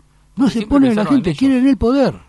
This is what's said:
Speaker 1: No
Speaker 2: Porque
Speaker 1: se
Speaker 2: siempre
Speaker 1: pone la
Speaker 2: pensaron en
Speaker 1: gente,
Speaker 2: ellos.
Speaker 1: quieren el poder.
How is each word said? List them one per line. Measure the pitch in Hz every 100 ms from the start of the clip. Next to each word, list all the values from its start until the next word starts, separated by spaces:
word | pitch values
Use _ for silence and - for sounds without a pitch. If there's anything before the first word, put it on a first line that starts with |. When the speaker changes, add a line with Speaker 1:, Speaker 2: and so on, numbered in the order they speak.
| _ _ _ -
Speaker 1:
No | 254
Speaker 2:
Porque |
Speaker 1:
se | 226
Speaker 2:
siempre | 208
Speaker 1:
pone | 277 262
la |
Speaker 2:
pensaron | 214 208
en | 269
Speaker 1:
gente, | 190
Speaker 2:
ellos. | 147
Speaker 1:
quieren | 269 254 269
el | 254
poder. | 233 277 233 92